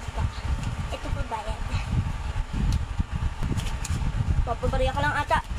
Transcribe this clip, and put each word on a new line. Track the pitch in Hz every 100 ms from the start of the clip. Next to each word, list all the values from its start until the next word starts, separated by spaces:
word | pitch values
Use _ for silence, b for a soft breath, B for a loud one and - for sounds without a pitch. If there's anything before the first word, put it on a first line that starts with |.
| -
po. | - 214 - - - - - -
Ito | 262 285
po | 262 262
bayad. | 226 214 220 - - - - - - - - - - - - - - - - - - - - - - - - - - - - -
Papabariya | 233 254 269 262
ka | 262
lang | 294 285
ata. | 294 320 -